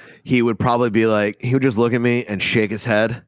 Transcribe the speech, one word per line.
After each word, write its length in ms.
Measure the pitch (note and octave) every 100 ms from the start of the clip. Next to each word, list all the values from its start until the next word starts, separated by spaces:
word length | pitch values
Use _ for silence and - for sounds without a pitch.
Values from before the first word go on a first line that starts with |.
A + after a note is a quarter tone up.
| - -
he 180 | - B2+
would 160 | A#2 G#2
probably 300 | B2 A#2+ A#2+
be 160 | G#2+ A2+
like, 320 | G#2 G#2 -
he 120 | B2
would 80 | C3
just 140 | C3 G#2+
look 160 | A#2
at 80 | A#2+
me 240 | A#2+ A#2+ A2+
and 160 | G2
shake 300 | - A#2 G#2
his 120 | G#2
head. 400 | A#2+ G#2+ A2+ A#2